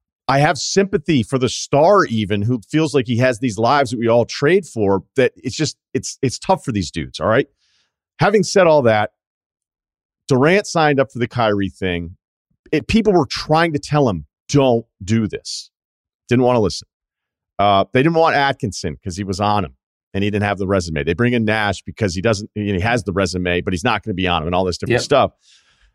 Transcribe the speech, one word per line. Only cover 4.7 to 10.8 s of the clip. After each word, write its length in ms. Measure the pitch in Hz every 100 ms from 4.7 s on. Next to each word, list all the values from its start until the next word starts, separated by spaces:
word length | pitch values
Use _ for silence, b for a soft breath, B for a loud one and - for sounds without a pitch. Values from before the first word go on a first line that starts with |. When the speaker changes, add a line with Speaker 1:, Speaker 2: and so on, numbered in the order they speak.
| 113 98 95 - -
Speaker 1:
that 180 | 127 -
it's 180 | - -
just, 220 | 151 - _
it's, 240 | 131 - -
it's 180 | 127 -
tough 260 | - 190 -
for 60 |
these 160 | 101 80
dudes, 280 | 82 65 -
all 80 | 87
right? 200 | 120 - _ _ _ _ _ _ -
Having 240 | 180 208
said 220 | 165 147 139
all 140 | 151
that, 300 | 120 107 110 _ _ _ _ _ _ _ _ _ _ _ -
Durant 400 | 127 147 196 -
signed 320 | 170